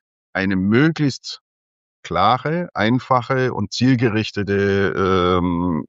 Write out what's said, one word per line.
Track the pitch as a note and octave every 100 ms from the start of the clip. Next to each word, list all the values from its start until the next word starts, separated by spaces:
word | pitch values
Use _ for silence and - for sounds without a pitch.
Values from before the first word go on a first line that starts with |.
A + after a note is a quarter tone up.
| _ _ _
eine | F#2+ F#2+ F#2+
möglichst | F#2+ A2+ D#3 D#3 D3 - - - _ _ _ _ _ _
klare, | - E2+ G2+ B2 D3 E3 F3
einfache | - G#2 B2 - B2+ A#2 C3 B2+
und | - G#2
zielgerichtete, | - B2 B2+ A#2+ G#2 G#2+ - F#2+ G2 G2+ G2 G2 - F#2+ F#2 F2+ F2+
ähm, | F2 E2+ F2+ D#2+